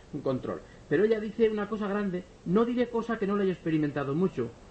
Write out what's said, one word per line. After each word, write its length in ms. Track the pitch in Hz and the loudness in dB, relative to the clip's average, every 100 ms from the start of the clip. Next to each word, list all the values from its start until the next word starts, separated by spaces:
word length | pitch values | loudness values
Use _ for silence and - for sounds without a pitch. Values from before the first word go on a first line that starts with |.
| - | -12
un 80 | 143 | -6
control. 400 | 135 131 117 85 - - - | -2 -2 -4 -8 -10 -20 0
Pero 180 | 151 214 | 2 4
ella 140 | 220 | 2
dice 300 | 214 214 220 | -2 2 2
una 180 | 214 202 | 2 -4
cosa 200 | 214 202 | -4 -2
grande: 360 | 202 202 180 - - - | -2 -2 -4 -8 -10 0
"No 200 | 190 233 | 2 4
diré 240 | 247 240 | 2 0
cosa 280 | 226 226 220 | -2 -2 -2
que 80 | 196 | 0
no 100 | 202 | 2
la 80 | |
haya 100 | 196 | 0
experimentado 600 | 170 165 160 151 143 139 | 0 -2 0 0 -2 -2
mucho". 380 | 147 190 135 117 - - | 0 0 0 -6 -8 -20